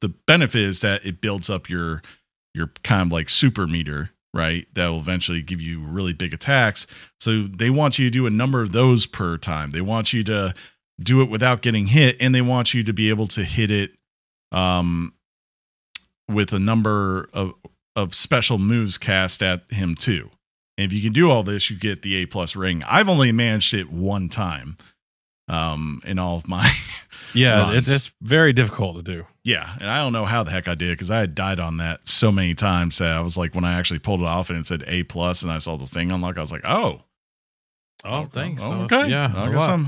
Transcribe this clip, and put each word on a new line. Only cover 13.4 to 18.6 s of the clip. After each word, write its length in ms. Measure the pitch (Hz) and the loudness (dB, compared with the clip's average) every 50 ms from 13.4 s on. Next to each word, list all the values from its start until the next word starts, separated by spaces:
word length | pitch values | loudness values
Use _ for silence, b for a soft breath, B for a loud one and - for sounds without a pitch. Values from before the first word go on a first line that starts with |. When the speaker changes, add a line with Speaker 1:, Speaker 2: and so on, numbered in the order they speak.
| 92 | -2
Speaker 1:
hit 260 | 80 - 117 110 101 | -2 0 0 0 2
it, 200 | 104 101 98 - - _ _ _ _ _ _ _ _ _ _ _ | 2 0 0 -2 -6 _ _ _ _ _ _ _ _ _ _ _
um, 640 | - 92 92 92 90 87 87 87 85 85 85 - - _ _ _ _ _ _ _ _ _ _ _ _ _ _ _ - - _ _ _ _ _ - | -2 0 2 2 2 2 2 0 0 -2 -4 -6 -10 _ _ _ _ _ _ _ _ _ _ _ _ _ _ _ -10 -10 _ _ _ _ _ -4
with 220 | 104 104 101 - 107 | -2 0 0 0 0
a 60 | 95 | 0
number 720 | 95 107 113 113 107 107 104 104 98 95 92 92 - - - | 2 2 2 2 2 2 2 0 0 -2 -2 -4 -6 -8 -6
of, 200 | 98 95 92 - _ - - _ _ _ _ - | -6 -4 -6 -6 _ -20 -20 _ _ _ _ -6
of 180 | 107 98 85 - | -4 -2 0 2
special 420 | - - - - 120 - - 123 | 2 2 2 2 2 2 2 2
moves 400 | 98 | 2